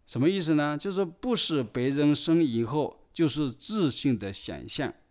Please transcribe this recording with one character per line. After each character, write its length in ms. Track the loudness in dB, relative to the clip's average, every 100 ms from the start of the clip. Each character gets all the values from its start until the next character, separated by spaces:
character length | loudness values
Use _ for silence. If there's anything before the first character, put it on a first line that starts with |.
| -10
什 140 | 0
么 100 | 2
意 120 | 2
思 140 | 2 2
呢？ 220 | 2 -2
就 140 | -4
是 140 | -2 -4
不 300 | -4 -2 0
使 280 | 2 0
别 260 | -2 -2 0
人 260 | 2 4 2
生 280 | 4 4
疑 200 | 4 2
惑， 340 | 0 -2 -4 -6 _
就 160 | 0 0
是 220 | 2 -4
自 400 | -4 -4 0 0
性 260 | 0 0 0
的 160 | -2
显 340 | -8 -10 -10 -8
象。 240 | -6 -6 -8 _